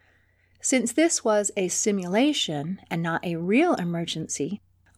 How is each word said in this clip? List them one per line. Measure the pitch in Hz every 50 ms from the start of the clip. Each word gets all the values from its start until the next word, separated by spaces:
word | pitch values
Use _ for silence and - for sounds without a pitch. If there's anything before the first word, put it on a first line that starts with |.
| _ _ _ _ _ _ _ _ _ _ _ _
Since | - - - 262 233 240 -
this | - 311 339 - - -
was | 233 214 208 208 202 -
a | 208 190 180
simulation | - - - 220 202 196 180 175 185 214 262 294 294 - - - 160 147 143 165 190 - - -
and | 185 170 165
not | 170 165 - -
a | 180 170
real | 165 170 180 208 254 330 359 302
emergency, | - 175 170 170 170 170 160 - 160 160 - - - 143 156 190 - _ _ _ _ _ _ _